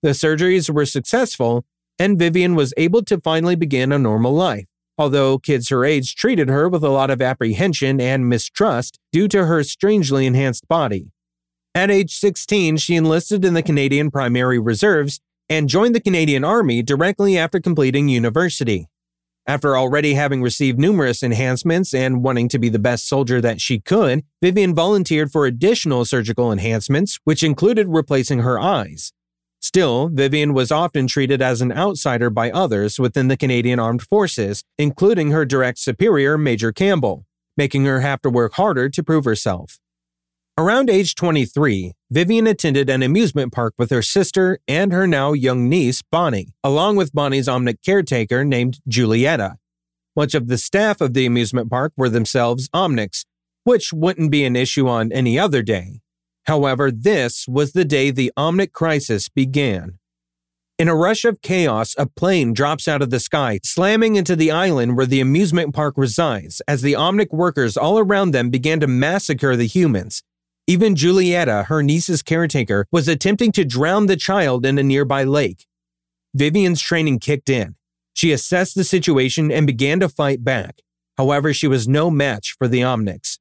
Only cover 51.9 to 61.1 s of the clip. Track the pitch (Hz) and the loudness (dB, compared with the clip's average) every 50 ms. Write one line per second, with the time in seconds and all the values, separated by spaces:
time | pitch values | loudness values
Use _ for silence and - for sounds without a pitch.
51.9 | - - 131 120 110 120 110 - - 127 120 120 120 131 127 - - 175 190 170 | -2 -2 -2 0 2 0 -2 0 0 0 0 0 0 -4 -6 -4 -2 -2 0 0
52.9 | 135 113 104 95 - - - _ _ _ _ _ _ _ - 240 247 208 - - | 0 -2 -4 -4 -6 -8 -8 _ _ _ _ _ _ _ 0 2 2 2 2 -2
53.9 | 170 156 160 185 185 165 160 151 147 147 139 127 123 123 131 127 - 143 135 127 | -6 -2 -2 -2 0 0 0 0 2 2 0 0 0 0 0 0 0 0 0 0
54.9 | 120 113 113 113 - 131 127 120 117 151 202 190 143 127 104 104 107 92 87 95 | 0 0 -2 -2 -2 -2 0 0 2 2 0 0 0 -2 -2 -2 -4 -4 -4 -10
55.9 | - - _ _ _ _ _ _ _ _ - - 156 147 143 135 131 127 143 135 | -18 -20 _ _ _ _ _ _ _ _ -4 -2 0 0 0 0 0 0 0 -2
56.9 | 120 107 127 202 214 156 123 120 - - - 127 123 143 147 139 - 185 175 143 | -2 0 0 0 2 2 0 -2 -4 -6 -6 -4 -2 -2 -2 0 0 -2 0 2
57.9 | 147 135 135 143 127 135 127 123 - 139 147 165 170 190 196 - - - 165 165 | 2 0 0 0 0 0 -2 -2 -2 -2 -2 0 0 0 0 -2 -2 -4 -2 0
58.9 | 151 143 - - 113 95 - - - 135 131 131 135 151 143 123 98 90 80 87 | 0 0 -2 -2 -4 -4 -4 -4 -2 -2 -2 0 0 0 0 0 -2 -4 -6 -12
59.9 | 90 - _ _ _ _ _ _ _ _ _ _ _ _ _ _ _ - 165 170 | -18 -18 _ _ _ _ _ _ _ _ _ _ _ _ _ _ _ -2 0 2
60.9 | 165 156 170 196 | 2 2 2 2